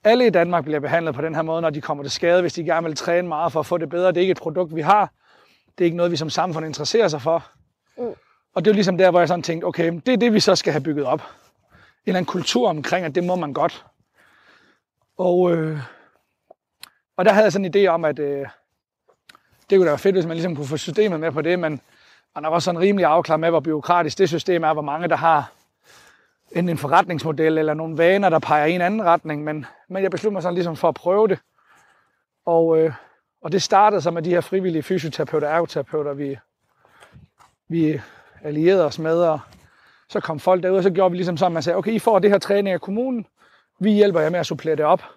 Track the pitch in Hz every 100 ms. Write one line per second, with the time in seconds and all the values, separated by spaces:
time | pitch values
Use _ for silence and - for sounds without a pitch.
0 | 208 247 240 180 170 170 143 151 135 165
1 | 165 131 160 156 160 165 165 147 - 143
2 | 139 - 170 180 170 175 160 165 165 151
3 | - 175 180 156 165 160 - 180 156 170
4 | 185 175 190 175 - 156 170 156 151 208
5 | 185 _ _ _ _ _ _ - 175 170
6 | 175 160 156 151 180 160 160 147 147 226
7 | 202 151 127 165 - _ _ _ _ -
8 | 240 - _ _ _ - 175 208 190 180
9 | 185 175 160 175 160 165 180 165 165 170
10 | 254 240 233 214 202 180 - 151 143 147
11 | 131 156 - - _ _ _ _ _ _
12 | - 185 180 185 139 240 226 156 - 180
13 | 165 151 175 180 151 135 165 - _ _
14 | _ _ _ _ _ _ _ _ _ _
15 | _ - 185 180 180 170 156 151 123 -
16 | _ _ _ _ _ _ _ _ - _
17 | _ - 190 202 214 180 190 202 190 165
18 | 160 139 143 139 127 - _ _ _ _
19 | _ _ - _ _ _ _ 196 170 147
20 | 196 185 165 165 180 151 139 151 - 160
21 | 214 160 160 143 156 180 160 143 _ _
22 | _ _ _ 151 156 165 185 170 190 202
23 | 165 165 160 156 165 165 143 151 - 175
24 | 156 - 180 160 - 175 160 151 147 151
25 | 175 151 165 156 - _ _ _ _ -
26 | _ _ _ _ _ 165 175 160 139 165
27 | 202 165 165 151 160 160 156 151 160 156
28 | 170 196 196 160 - 151 151 180 175 214
29 | 180 170 156 147 151 151 127 - _ 185
30 | 190 180 214 196 175 175 170 156 170 139
31 | 175 196 214 185 _ _ _ _ _ _
32 | _ _ _ _ - 165 165 160 160 120
33 | - _ _ _ 160 180 - 196 214 202
34 | 151 170 160 175 - 190 185 160 - 190
35 | 156 - 151 156 147 160 165 156 131 156
36 | 147 139 143 135 _ _ _ _ _ _
37 | - - _ _ _ _ _ 165 156 143
38 | - - _ _ 151 151 170 190 151 -
39 | 160 165 170 151 - _ _ _ _ _
40 | _ 208 - 151 - 185 185 190 185 175
41 | 185 180 180 160 180 165 170 180 208 226
42 | 233 202 202 196 - 202 196 180 - 208
43 | 262 240 - _ _ _ _ _ 196 208
44 | 208 170 156 175 156 156 160 151 151 185
45 | -